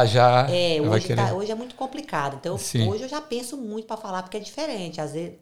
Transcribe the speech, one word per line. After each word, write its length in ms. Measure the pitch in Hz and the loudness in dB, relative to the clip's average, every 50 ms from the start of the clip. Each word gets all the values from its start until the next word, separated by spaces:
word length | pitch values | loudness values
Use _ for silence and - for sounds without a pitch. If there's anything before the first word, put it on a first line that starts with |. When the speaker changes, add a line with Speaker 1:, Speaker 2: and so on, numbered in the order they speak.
Speaker 1:
forma. 60 | 127 110 | 8 8
Speaker 2:
já, 400 | 101 127 120 123 123 123 131 139 | 8 8 8 8 8 6 6 4
Speaker 1:
É, 280 | 175 175 180 170 165 156 | 2 2 2 2 2 2
Speaker 2:
vai 80 | 151 - | 2 4
Speaker 1:
hoje 180 | 107 110 - - | 2 2 2 2
tá, 80 | 120 | 2
Speaker 2:
querer. 180 | 113 120 - - | 2 2 2 0
Speaker 1:
hoje 180 | 190 208 214 | -2 -2 -4
é 40 | 220 | -4
muito 180 | 226 247 254 - | -6 -8 -10 -10
complicado. 600 | - 269 262 - 294 - - - 156 143 143 - 131 | -8 -8 -8 -6 -8 -8 -6 -4 -2 -2 -4 -4 -6
Então, 160 | - 202 226 156 | -6 -6 -6 -6
Speaker 2:
Sim. 280 | - - - 120 113 110 | -4 -2 0 2 2 2
Speaker 1:
hoje 160 | 202 220 254 | 0 -2 -4
eu 60 | 262 | -6
já 100 | 285 302 | -8 -8
penso 360 | 302 - 233 240 247 - 294 277 | -8 -6 -6 -6 -6 -8 -10 -10
muito 300 | 247 214 208 220 220 - | -8 -8 -8 -8 -8 -8
pra 100 | 226 214 | -10 -10
falar, 240 | - 202 185 185 | -8 -6 -6 -6
porque 160 | 185 185 - 214 | -6 -6 -8 -10
é 20 | |
diferente. 600 | 208 - - - 302 311 254 208 180 165 165 160 | -10 -10 -8 -6 -6 -6 -4 -6 -6 -8 -6 -6
Às 120 | 151 147 143 | -6 -6 -6
vezes, 200 | 160 170 170 170 - | -6 -8 -8 -10 -16